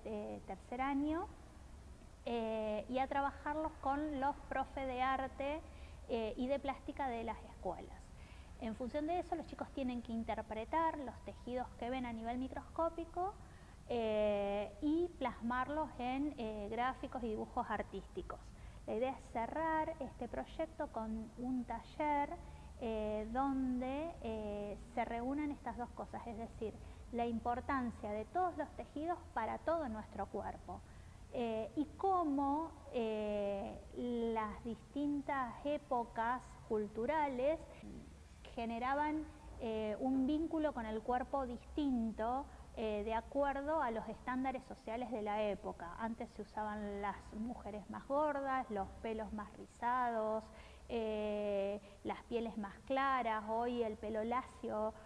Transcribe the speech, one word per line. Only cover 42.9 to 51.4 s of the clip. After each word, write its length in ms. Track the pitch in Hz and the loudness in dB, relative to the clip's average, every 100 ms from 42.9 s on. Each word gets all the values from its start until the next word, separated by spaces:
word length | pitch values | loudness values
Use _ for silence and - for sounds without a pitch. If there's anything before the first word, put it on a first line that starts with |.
| 208 | 0
de 100 | 208 | 2
acuerdo 680 | 220 226 277 277 277 285 311 | 0 0 2 4 2 2 2
a 100 | 254 | 2
los 160 | 226 214 | 0 -4
estándares 560 | 214 - 254 262 233 | -6 -2 0 2 0
sociales 480 | - 208 - 233 233 | -4 -10 -4 -4 -2
de 100 | 226 | 0
la 220 | 208 208 | 2 2
época. 500 | 214 208 196 180 226 - | 2 2 -2 -4 -6 -4
Antes 300 | 226 226 220 | -4 -4 -6
se 100 | - | -8
usaban 600 | 202 - 214 214 208 202 | -6 -2 -2 -2 -2 -2
las 160 | 202 196 - | -2 -2 -6
mujeres 560 | 220 226 240 208 214 196 | -6 -4 -4 -6 -8 -6
más 180 | 214 - | -6 2
gordas, 580 | 277 302 285 269 262 254 | 4 4 4 2 2 2
los 180 | 202 190 - | 0 0 -2
pelos 300 | 226 220 202 | -2 -2 -2
más 180 | 214 208 - | -4 -6 -10
rizados, 840 | 196 - 240 254 240 226 220 220 220 - - - - | -14 -2 2 4 4 4 2 2 -2 -12 -16 -14 -4
eh, 920 | 233 220 214 214 208 | 0 2 2 2 2